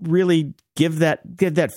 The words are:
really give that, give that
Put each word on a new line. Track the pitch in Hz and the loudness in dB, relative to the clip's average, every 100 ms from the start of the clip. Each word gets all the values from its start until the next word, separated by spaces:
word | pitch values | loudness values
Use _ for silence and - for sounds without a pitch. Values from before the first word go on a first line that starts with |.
really | 165 175 185 165 147 - _ - | -2 0 2 2 0 -8 _ -2
give | 165 156 | -2 2
that, | 160 147 - 175 | 0 0 -8 -4
give | 190 156 | 0 0
that | 151 | -2